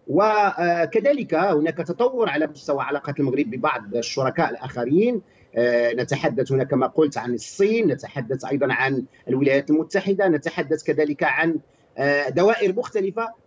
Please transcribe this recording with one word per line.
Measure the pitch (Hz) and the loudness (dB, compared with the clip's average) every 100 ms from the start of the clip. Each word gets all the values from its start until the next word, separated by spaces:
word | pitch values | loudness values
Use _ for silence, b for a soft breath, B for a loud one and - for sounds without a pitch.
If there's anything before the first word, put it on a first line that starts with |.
| - | -2
وكذلك | 151 214 214 202 - 175 170 165 220 240 285 214 | 2 4 4 2 2 0 2 2 2 2 0 0
هناك | 160 196 151 165 165 | 0 2 2 0 -2
تطور | 165 175 247 262 208 | -6 0 0 2 0
على | 151 156 | 0 -2
مستوى | - - 139 | -4 -4 -2
علاقات | 127 143 - 139 | -2 -4 -4 -2
المغرب | 135 131 147 | 0 0 -2
ببعض | 127 151 127 101 120 | -2 -2 -2 -4 -6
الشركاء | 117 - 131 - 156 | -4 -2 -2 0 -2
الآخرين. | - 135 123 120 160 233 233 - b b 113 | -2 -10 -6 0 2 2 0 -6 b b 0
آه، | 120 120 120 | 2 2 2
نتحدث | 120 120 139 156 120 120 | 0 -4 -2 -2 -2 -2
هنا | 135 | 0
كما | 131 127 127 | 0 0 0
قلت | - 156 123 | 2 0 0
عن | 120 | -4
الصين، | 120 - - 202 226 196 | -6 -6 -2 0 2 0
نتحدث | 127 - 143 113 135 - | 0 -6 -10 -6 -6 -4
أيضًا | 135 135 | -2 0
عن | - 135 135 127 b - | 0 0 -2 -6 b -4
الولايات | 131 143 139 139 | 0 2 2 2
المتحدة، | 156 156 196 190 196 196 | 0 2 -2 0 0 2
نتحدث | 151 165 - 143 151 | 2 -2 -6 -2 -2
كذلك | - 139 151 143 | -2 0 0 0
عن، | 156 135 165 156 - b b - | -2 0 0 0 -6 b b -4
آه، | 139 143 139 | 0 2 0
دوائر | 139 196 226 202 196 | 2 4 4 0 0
مختلفة، | 247 214 190 220 226 233 | -4 -2 -2 -2 -6 -8